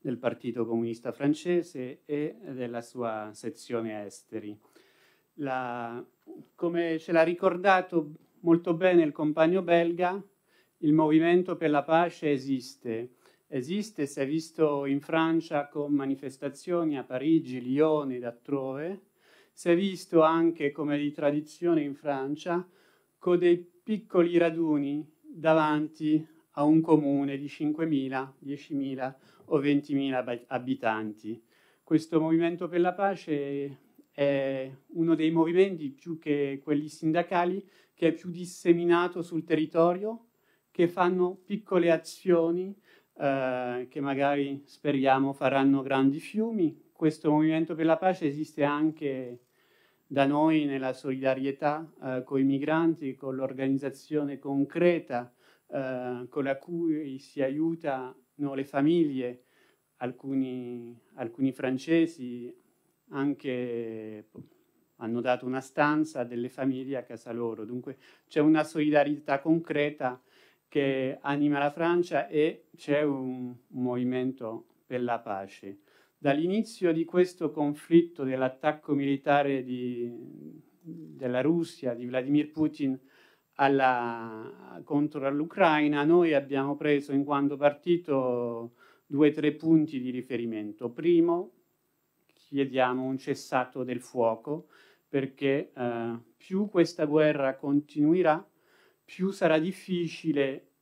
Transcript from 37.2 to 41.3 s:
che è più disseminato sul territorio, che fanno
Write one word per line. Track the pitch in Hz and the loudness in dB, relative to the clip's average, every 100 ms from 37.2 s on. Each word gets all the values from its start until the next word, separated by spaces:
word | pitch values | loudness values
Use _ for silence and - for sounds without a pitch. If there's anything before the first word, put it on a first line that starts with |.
| 170 175 175 190 - _ _ | 0 0 0 -2 -8 _ _
che | _ 165 | _ 0
è | |
più | 160 185 | 0 -8
disseminato | 170 180 - 180 170 175 170 175 175 | -10 -12 -6 2 4 4 2 2 -4
sul | 170 170 | -6 -6
territorio, | 160 160 156 170 170 180 208 233 _ _ _ _ _ | -2 -2 0 2 2 2 -4 -8 _ _ _ _ _
che | - 170 | 0 0
fanno | 175 175 185 180 | 4 2 4 0